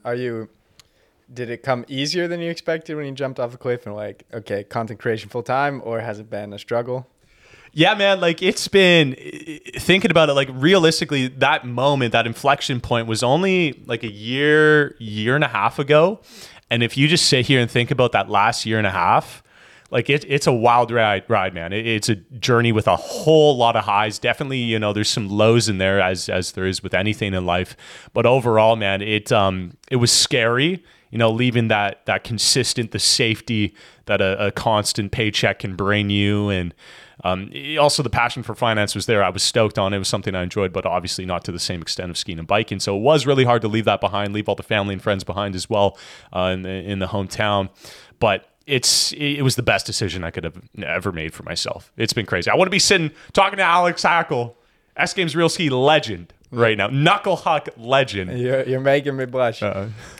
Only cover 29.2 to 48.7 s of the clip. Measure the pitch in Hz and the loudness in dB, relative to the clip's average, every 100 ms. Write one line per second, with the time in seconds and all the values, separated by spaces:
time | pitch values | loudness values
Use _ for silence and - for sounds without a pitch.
29.2 | - 117 98 92 87 - - 131 120 - | 0 2 2 0 -6 -14 -6 0 2 2
30.2 | - 135 113 120 151 185 - _ _ 113 | 2 0 0 2 0 -2 -10 _ _ 0
31.2 | 117 113 123 120 113 107 101 - - 98 | 2 2 0 2 2 0 0 -4 -4 -4
32.2 | - 110 - 139 120 - 117 104 - - | -4 -4 0 0 0 -2 -4 -2 0 2
33.2 | 120 110 - 110 101 - - _ - 101 | 0 -2 -2 -2 -2 -4 -20 _ -4 0
34.2 | 95 98 104 - - 107 101 - 101 - | 0 0 -2 -2 0 0 0 -4 -4 -2
35.2 | 107 - 110 98 101 92 98 104 101 101 | -2 0 -2 -2 -6 -4 0 0 0 0
36.2 | 101 104 104 95 87 - - - - - | 0 0 0 -2 -4 -8 -18 -20 -20 -8
37.2 | 90 92 98 - 139 156 147 - 127 - | -4 -4 -6 -12 -6 0 2 2 -2 0
38.2 | - - 117 110 120 110 104 104 95 107 | -2 -2 -10 -4 0 0 0 -2 0 2
39.2 | 95 90 - 120 107 - 98 101 92 104 | 2 0 -2 2 0 0 -2 -2 -4 -4
40.2 | 95 95 90 107 95 90 92 90 90 - | -4 -4 -4 -2 -4 -2 -2 -2 -4 -6
41.2 | 92 87 - 87 - 90 80 - 90 85 | -6 -6 -6 -8 -6 -8 -8 -8 -8 -8
42.2 | - 82 82 104 113 98 - 98 117 156 | -8 -8 -2 -2 -2 -4 -4 -2 2 2
43.2 | 131 135 123 120 107 110 110 101 98 101 | 2 2 4 2 2 0 2 0 0 -2
44.2 | 101 104 107 101 - 107 101 95 110 98 | -4 -4 -4 -4 -2 -2 -2 -4 -2 -2
45.2 | - 92 101 92 - 107 101 - - - | -4 -6 -6 -6 -4 0 0 0 -10 -20
46.2 | - 92 92 92 92 95 90 98 92 104 | -10 -4 -2 -2 -6 -8 -6 -6 -4 -4
47.2 | 95 - 107 101 95 - - - - _ | -6 -4 0 0 -2 -8 -20 -20 -20 _
48.2 | 110 95 - _ - | 0 0 -4 _ -4